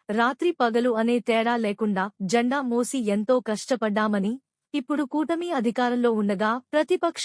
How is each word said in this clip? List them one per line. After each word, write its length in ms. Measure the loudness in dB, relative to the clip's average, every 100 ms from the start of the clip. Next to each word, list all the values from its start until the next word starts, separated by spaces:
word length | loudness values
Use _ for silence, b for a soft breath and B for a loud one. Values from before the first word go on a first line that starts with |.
| -4
రాత్రి 460 | 0 0 0 -2 0
పగలు 300 | 0 2 2
అనే 280 | 2 2 2
తేడా 380 | 2 0 2 0
లేకుండా 540 | -2 -2 0 0 -2 -4
జెండా 380 | -2 0 0 -2
మోసి 380 | -2 -2 -2 -2
ఎంతో 420 | 0 0 2 0
కష్టపడ్డామని, 1000 | 0 -4 -2 -2 0 0 0 0 -2 -4 _ _ _
ఇప్పుడు 300 | -6 -2 -2
కూటమి 480 | -2 -2 -2 -2 -2
అధికారంలో 600 | -2 0 0 0 2 2
ఉండగా 480 | 2 0 0 0 -2 -2
ప్రతిపక్ష 520 | 0 2 0 0 -2